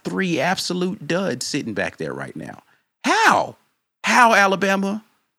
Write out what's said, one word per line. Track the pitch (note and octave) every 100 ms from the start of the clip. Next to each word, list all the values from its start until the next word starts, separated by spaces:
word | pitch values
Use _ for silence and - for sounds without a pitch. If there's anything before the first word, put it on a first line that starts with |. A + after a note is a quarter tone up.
three | F3+ F#3 F#3 D3+
absolute | D#3+ F#3 - F3+ F3+ - D3
duds | E3+ G3 B2+ -
sitting | D3 A#2
back | G2 E2+ -
there | D2
right | C2+ - -
now. | C#2+ - _ _ _ _ -
How? | G4+ - G2+ B2 - _ _ _ _
How, | - A3+ A#3
Alabama? | G3+ G3 F#3+ G3 G3 G3 G#3+ - _ _